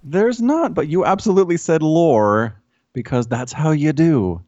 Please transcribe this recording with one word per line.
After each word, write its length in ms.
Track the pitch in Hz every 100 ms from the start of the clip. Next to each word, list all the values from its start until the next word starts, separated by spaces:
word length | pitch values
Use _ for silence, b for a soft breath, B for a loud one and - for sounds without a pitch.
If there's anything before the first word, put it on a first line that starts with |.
There's 360 | 135 170 220 240
not, 340 | 233 311 294
but 140 | 165 156
you 160 | 170
absolutely 520 | 180 196 226 190 185 170
said 260 | - 160
lore 720 | 156 160 170 117 104 107 113 107 _ _ _
because 340 | - 110 127 120
that's 260 | 117 123
how 180 | - 156
you 200 | 151 151
do. 500 | 147 165 147 92 85